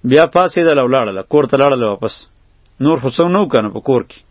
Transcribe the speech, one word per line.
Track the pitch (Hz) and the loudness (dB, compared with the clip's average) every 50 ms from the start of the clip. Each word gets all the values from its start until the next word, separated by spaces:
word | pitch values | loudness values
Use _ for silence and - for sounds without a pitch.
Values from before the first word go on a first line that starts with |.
| - | 0
بیا | 123 131 151 165 | 2 4 4 4
پاڅېدله، | 165 - 175 185 175 - 175 170 165 151 143 127 | 4 2 0 0 0 0 0 0 2 2 2 0
ولاړله، | 123 131 135 117 104 95 95 95 _ | 0 0 0 0 -2 -6 -10 -8 _
کور | 147 147 143 | 0 0 2
ته | 120 - | 2 2
لاړله | 135 139 143 135 123 117 | 2 2 2 2 0 -2
واپس. | 107 101 95 113 110 - - - _ _ _ _ _ _ _ _ _ _ _ | -4 -4 -4 -6 -8 -8 -10 -20 _ _ _ _ _ _ _ _ _ _ _
نور | 131 147 160 | 0 0 0
خو | 139 120 135 | 0 -2 -6
څه | - - 170 175 | -2 -2 0 0
نه | 180 202 | 0 0
وو | 202 | 0
کنه | 143 - 117 107 110 | 0 0 -2 -2 -2
په | 98 110 | -8 -8
کور | - - 131 120 117 | -4 -2 -2 -2 -2
کې. | _ - - _ _ | _ -16 -20 _ _